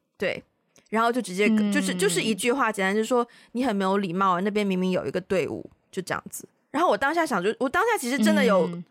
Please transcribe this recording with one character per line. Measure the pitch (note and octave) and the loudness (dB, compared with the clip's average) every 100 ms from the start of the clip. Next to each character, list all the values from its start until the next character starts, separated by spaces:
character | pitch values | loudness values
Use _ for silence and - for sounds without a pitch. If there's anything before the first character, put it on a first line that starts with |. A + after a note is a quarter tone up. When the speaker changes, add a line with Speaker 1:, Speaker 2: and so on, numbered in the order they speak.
| _ - | _ -6
Speaker 1:
对。 | F#3 - - _ _ _ - | -4 -4 -12 _ _ _ -6
然 | G#3+ | 0
后 | A#3 | 0
就 | B3 | 0
直 | G3+ F3+ | -4 0
接， | G#3 | 2
Speaker 2:
嗯。 | A3 G#3 | 2 2
Speaker 1:
就 | G3 | 0
是， | F#3+ F#3 | -2 0
就 | G3 | 0
是 | - | 0
一 | A3 A3 | -2 0
句 | A#3 | 0
话， | C4+ A#3 | 0 0
简 | G#3+ F#3+ | 0 0
单 | |
就 | G#3 | 0
是 | A3 | 0
说 | B3 A#3+ - - | 0 0 -8 -10
，“你 | A#3 | -4
很 | B3+ G3+ | -2 0
没 | |
有 | F#3+ G3 | 2 0
礼 | G3+ | 0
貌， | F3+ G3 F3 | 0 2 2
那 | G3+ | 0
边 | G#3 G3+ | 0 0
明 | F#3 | 0
明 | F#3 | 0
有 | F3+ B2 | 0 -2
一 | |
个 | F#3 | -4
队 | - F#3+ C3+ | -2 -2 -2
伍。” | F#2 - _ _ | -6 -12 _ _
就 | - | -10
这 | F3 | -6
样 | - - | -8 -8
子。 | - - _ _ | -16 -18 _ _
然 | C#4 | 0
后 | E4+ | 2
我 | A3 | 2
当 | C#4 | 2
下 | E4 D#4+ | 0 0
想 | G#3 | 0
就， | F#3 A#3 | -2 -2
我 | B3+ | 0
当 | F4 | 0
下 | A4+ G#4+ | 0 0
其 | A#3+ | 0
实 | C4 | 2
真 | G#3+ G#3 | 2 4
的 | |
有， | - G3 F3+ | 4 2 0
Speaker 2:
嗯。 | F3 - | -4 -14